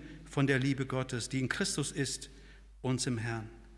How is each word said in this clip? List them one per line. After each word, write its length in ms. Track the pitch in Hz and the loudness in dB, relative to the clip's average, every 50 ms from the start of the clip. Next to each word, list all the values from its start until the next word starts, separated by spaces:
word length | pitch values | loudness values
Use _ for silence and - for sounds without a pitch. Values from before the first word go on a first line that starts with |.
| - - - - - - | -2 -12 -14 -14 -12 -4
von 160 | - 147 139 | 2 4 6
der 140 | 135 139 131 | 6 6 6
Liebe 260 | 123 139 139 131 135 | 4 4 2 2 0
Gottes, 440 | 131 - 131 127 - - 120 107 - | 0 0 -2 -2 0 -2 -4 -4 -2
die 100 | - 131 | -2 0
in 100 | 131 120 | 0 0
Christus 420 | - - 202 185 - - 143 - | 0 0 0 0 0 0 -2 -2
ist, 380 | - 165 135 - - - - - - - - - - - - - - - | 0 -2 -2 -2 -2 -6 -8 -12 -18 -18 -20 -20 -20 -20 -20 -20 -14 -6
unserem 360 | - 127 131 120 - 139 123 113 | -2 0 0 2 2 0 0 0
Herrn.“ 320 | 110 117 113 113 107 107 - - - - - | 0 -2 -2 -4 -6 -8 -12 -16 -20 -20 -20